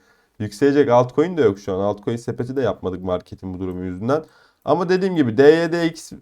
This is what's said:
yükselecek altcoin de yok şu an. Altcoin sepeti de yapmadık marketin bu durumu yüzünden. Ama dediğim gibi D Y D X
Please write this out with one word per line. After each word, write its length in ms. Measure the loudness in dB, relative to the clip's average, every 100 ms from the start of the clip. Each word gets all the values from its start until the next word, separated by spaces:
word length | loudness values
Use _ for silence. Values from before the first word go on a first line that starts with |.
| _ _ _ _
yükselecek 500 | -10 0 2 4 4
altcoin 460 | 4 4 0 0 2
de 60 |
yok 160 | 2 2
şu 140 | -6
an. 80 | -2
Altcoin 360 | -2 -4 -6 -6
sepeti 400 | -8 -8 -6 -2
de 60 |
yapmadık 400 | -4 -4 -6 -6
marketin 520 | -4 -6 -6 -14 -12
bu 40 | -8
durumu 240 | -8 -6
yüzünden. 400 | -8 -6 -2 -2 -4 _ _ _
Ama 240 | -2 -2 0
dediğim 280 | 0 0 0
gibi 200 | 0 6
D 140 | 6
Y 220 | 6 2
D 140 | 0 -2
X 260 | -4 -16 -14